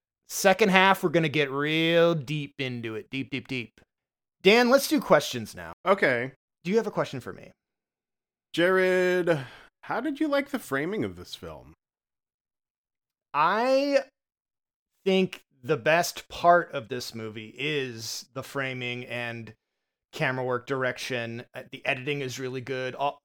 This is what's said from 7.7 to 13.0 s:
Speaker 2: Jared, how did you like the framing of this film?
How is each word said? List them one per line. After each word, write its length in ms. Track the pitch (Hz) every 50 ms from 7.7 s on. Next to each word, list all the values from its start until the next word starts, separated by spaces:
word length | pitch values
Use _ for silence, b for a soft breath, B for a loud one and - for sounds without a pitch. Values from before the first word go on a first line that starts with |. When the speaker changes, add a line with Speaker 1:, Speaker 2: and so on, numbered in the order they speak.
| _ _ _ _ _ _ _ _ _ _ _ _ _ _ _ _
Speaker 2:
Jared, 840 | - 160 170 185 185 185 185 185 185 185 180 180 180 180 170 175 165 139 131 120 B B B B _ _
how 180 | - - 156 208
did 200 | 247 320 269 -
you 80 | 311 302
like 220 | 277 277 277 -
the 80 | - 254
framing 460 | - - 135 135 147 175 208 214 127
of 120 | 98 87
this 180 | 87 85 - -
film? 400 | - 92 82 78 67 62 71 80 _ _ _ _ _ _ _ _ _ _ _ _ _ _ _ _ _ _ _ _ _ _ _ _ _